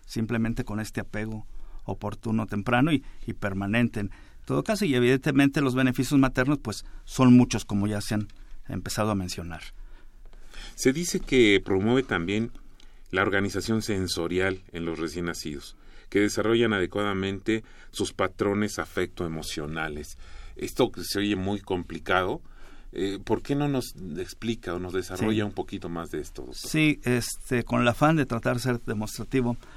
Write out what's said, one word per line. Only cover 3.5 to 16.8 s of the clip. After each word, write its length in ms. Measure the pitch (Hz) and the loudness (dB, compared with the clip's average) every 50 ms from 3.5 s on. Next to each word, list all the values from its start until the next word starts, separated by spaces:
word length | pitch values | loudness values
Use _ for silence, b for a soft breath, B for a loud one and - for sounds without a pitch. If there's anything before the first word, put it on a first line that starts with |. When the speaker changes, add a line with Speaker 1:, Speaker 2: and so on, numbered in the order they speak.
| 101 104 98 98 107 117 120 117 - 113 | -2 -2 -2 0 2 2 2 2 0 -2
Speaker 1:
en 100 | 101 101 b b b b b b b | -4 -6 b b b b b b b
todo 200 | - 131 143 143 | -2 -2 0 0
caso. 200 | - 220 202 214 | 0 0 0 2
Y 100 | 170 131 | 2 4
evidentemente 680 | 123 123 123 135 135 - 156 135 139 143 139 139 160 143 | 6 6 6 6 4 4 4 6 6 6 6 6 4 2
los 120 | 135 123 | 2 4
beneficios 460 | 127 131 127 127 - 131 - 151 139 | 4 2 2 2 2 2 4 6 6
maternos, 380 | 135 131 - - 127 135 151 139 | 6 6 4 2 2 2 2 0
pues, 260 | - 113 101 - - b b b b | -2 -4 -6 -6 -8 b b b b
son 260 | b - - 131 127 123 | b 2 6 10 12 12
muchos, 320 | 123 123 123 - 113 - | 12 10 8 4 -2 -2
como 220 | - 107 101 98 | -2 0 0 0
ya 160 | 104 107 101 - | 0 0 -2 -2
se 140 | - 110 | -2 -2
han 120 | 107 104 - - b b b b b b - | -2 -2 -4 -8 b b b b b b -6
empezado 440 | - 95 90 95 - - 107 110 107 | -6 -6 -6 -4 -2 0 0 2 0
a 20 | |
mencionar. 480 | 98 92 90 - - 85 85 82 71 - - - b b b b b b b b - - - - B B B B B B B B | 0 -2 -4 -6 -8 -8 -8 -10 -10 -12 -14 -14 b b b b b b b b -18 -18 -18 -16 B B B B B B B B
Speaker 2:
Se 180 | B - 131 131 | B 2 2 2
dice 280 | 156 175 - - 185 | 2 -2 -2 -4 -4
que 420 | - - 131 131 120 107 101 95 - | -2 2 4 6 8 8 6 6 4
promueve 380 | - 101 95 95 110 120 135 131 | 2 0 2 2 4 4 2 2
también 500 | - 110 90 85 87 101 107 113 117 - - - - b b b b b b b b - | 2 0 -2 0 0 0 -2 -2 -4 -6 -12 -16 -18 b b b b b b b b 0
la 100 | 92 101 | 2 2
organización 600 | 98 95 98 98 101 90 98 - - 113 110 104 | 4 2 2 2 0 -2 -2 -2 0 0 0 0
sensorial 800 | - 104 95 92 87 - 90 85 85 87 90 92 95 95 92 - - - | -2 -2 -2 -2 -2 -2 -2 -2 0 0 0 0 0 -2 -4 -8 -12 -10
en 120 | 87 85 | -6 -6
los 140 | 82 82 78 | -4 -4 -4
recién 280 | 82 80 73 87 87 | -4 -4 -4 -4 -4
nacidos, 500 | 85 78 - - 82 73 71 - - - b b b b b b b | -4 -4 -6 -6 -8 -8 -10 -12 -14 -18 b b b b b b b
que 80 | b 98 | b 4
desarrollan 520 | 104 104 - - 101 107 117 117 120 110 107 | 4 4 2 2 2 4 4 4 4 4 4
adecuadamente 920 | 98 | 2